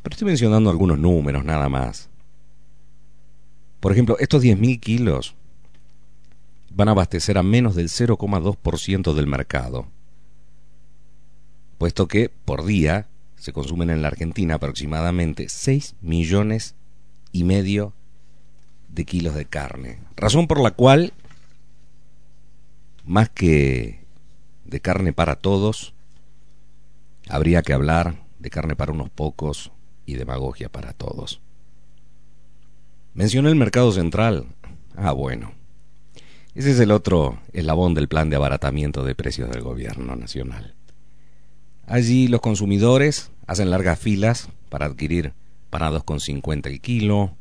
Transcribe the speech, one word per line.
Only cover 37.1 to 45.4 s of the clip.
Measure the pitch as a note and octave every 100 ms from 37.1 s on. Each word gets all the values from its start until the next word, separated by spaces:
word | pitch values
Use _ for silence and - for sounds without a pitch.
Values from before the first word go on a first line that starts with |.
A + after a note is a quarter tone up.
| F2+ C#2+ A#1 -
eslabón | - D#2+ D#2+ F2+
del | D#2+ D2
plan | D#2 D#2
de | C#2+
abaratamiento | C#2+ C#2 C#2+ C#2+ D2 C#2+
de | C2
precios | B1+ C2+ B1 A#1+
del | A#1+
gobierno | A#1+ B1 A#1+ C2 B1 B1
nacional. | A#1 B1+ B1+ A#1+ G#1+ - - - - - - - - - - - -
Allí | A#2 A#2 B2+ B2+
los | A#2+
consumidores | - G2+ G2+ G2 A2+ C3 D3 C#3+ - - -
hacen | F2+ F#2+
largas | F#2 F2+ E2
filas | A2+ G2 G#2+ A#2+ - - -
para | C#2+ D2
adquirir | C2+ D2+ E2+ D2+ -